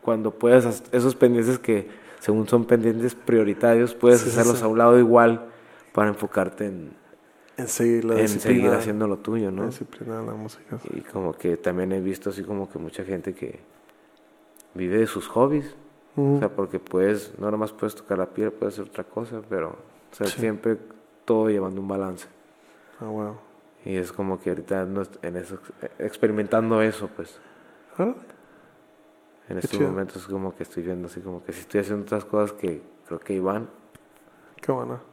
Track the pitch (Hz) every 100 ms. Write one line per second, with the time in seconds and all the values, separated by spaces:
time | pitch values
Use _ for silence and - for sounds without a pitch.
0 | - 113 110 - 120 127 120 107 - 127
1 | 123 127 123 120 113 127 - 104 92 -
2 | - - - 107 107 120 113 120 113 113
3 | 123 120 - 117 104 98 117 117 120 -
4 | 120 120 113 117 117 117 113 113 117 123
5 | 117 120 117 113 - - - - - -
6 | 104 104 104 - 92 - 104 92 76 -
7 | _ - _ _ - - 120 - 117 117
8 | 113 110 110 104 110 123 101 113 110 104
9 | 107 95 - 113 101 95 113 127 117 -
10 | - 113 113 107 110 - - - - -
11 | - 98 90 - 90 85 90 90 92 95
12 | 92 92 101 95 92 101 95 78 80 -
13 | 95 95 95 90 65 - - _ _ _
14 | _ _ _ _ _ _ - 90 90 104
15 | 113 101 - - 135 147 143 - - _
16 | _ - 139 143 104 - 95 92 - 92
17 | 95 104 - - 101 107 107 - 107 -
18 | - 95 90 - 107 107 101 104 98 -
19 | 95 - 117 113 104 98 80 - - _
20 | _ - 101 - 113 104 113 110 - -
21 | _ _ - 110 110 104 95 95 98 98
22 | 95 92 - _ _ _ _ _ _ -
23 | 110 107 104 107 - _ _ _ - 95
24 | 87 - 98 92 95 87 87 95 92 98
25 | 92 - 87 90 87 95 - - - -
26 | 104 - 113 107 101 110 113 110 110 107
27 | 101 - 82 - - - - - _ -
28 | 202 254 - - _ - - _ _ _
29 | _ _ _ _ - 95 - 101 98 95
30 | 92 95 92 98 95 - 82 - 87 90
31 | 87 90 95 87 - 82 - 104 98 104
32 | 101 107 - 107 104 104 95 76 - _
33 | - 82 - 95 92 104 113 - _ -
34 | _ _ _ _ - - - 131 120 123
35 | -